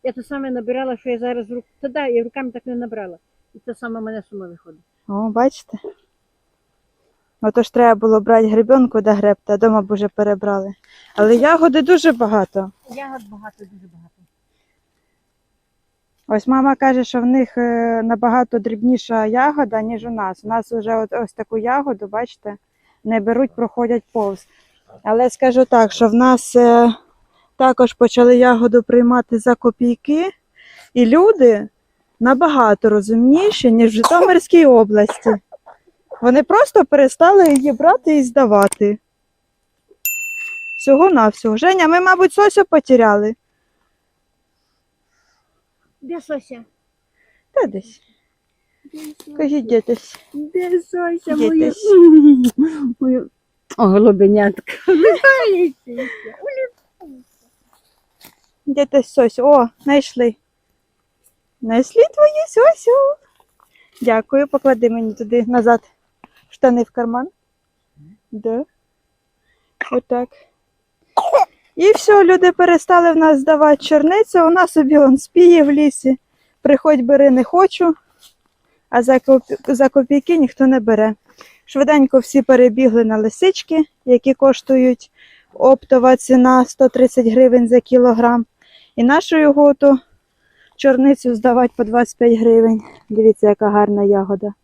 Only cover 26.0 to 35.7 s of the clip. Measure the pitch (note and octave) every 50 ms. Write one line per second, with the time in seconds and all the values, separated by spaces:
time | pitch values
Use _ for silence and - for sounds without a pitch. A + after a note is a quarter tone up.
26 | A#3 G#3+ G#3+ A#3 B3+ B3+ B3+ A#3 - - - A#3+ A#3+ A#3+ A#3 A#3 A#3+ A#3+ A3 -
27 | _ _ _ _ _ _ _ _ _ _ _ _ C4 C4 B3+ - B3+ A#3+ - _
28 | A#3+ A3+ - B3 A#3+ A#3+ B3 A#3+ B3 B3 A#3+ A3+ A#3+ A#3+ G#3+ A#3+ A3+ - A#3 A#3+
29 | A#3+ A#3+ B3 B3 A#3+ _ A#3+ A3 - B3 A#3+ _ - A#3+ A3 _ A#3+ A#3+ A#3+ _
30 | _ - D4 D#4 F4 G4 - _ _ _ _ _ _ _ _ - - _ _ B3
31 | B3 A3+ C4 D#4+ F#4 G#4+ A4 E4+ C4 A#3+ A3 G3+ G#3+ - _ _ _ _ _ _
32 | _ _ _ _ A3+ B3 C#4 B3+ F4 D#4+ D4 C4+ A#3+ G#3+ G3+ - - A3 G#3+ G#3
33 | G3 G#3 A3+ A3+ A#3+ B3+ C#4+ E4+ G4 G#4+ G#4 - - B3 A3+ A3+ A#3 A3+ G#3+ G#3+
34 | A3+ - E4 F4 F4+ F#4 F4+ E4+ - - - E4+ D#4+ C#4 B3 A3+ A3 G#3 G#3+ G#3
35 | G#3 A3 - - - A3+ G#3+ G3 _ _ - _ _ -